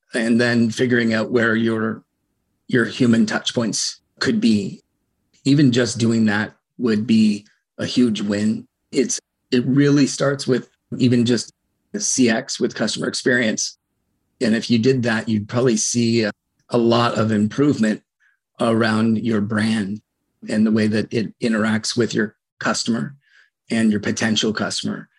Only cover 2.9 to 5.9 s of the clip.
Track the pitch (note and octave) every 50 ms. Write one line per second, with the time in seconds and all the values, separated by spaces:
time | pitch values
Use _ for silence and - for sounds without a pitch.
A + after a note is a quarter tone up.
2.9 | G2 - B2+ A#2 A2+ A2+ A2 G#2+ - - - - - B2 A#2 G#2 - - - -
3.9 | - - _ _ _ - - C3+ A#2+ G#2+ A2+ A#2 A2 G#2 G2 - - - _ _
4.9 | _ _ _ _ _ _ _ _ _ _ - C3+ C#3 D3 D3+ B2+ A#2 B2+ A#2+ A2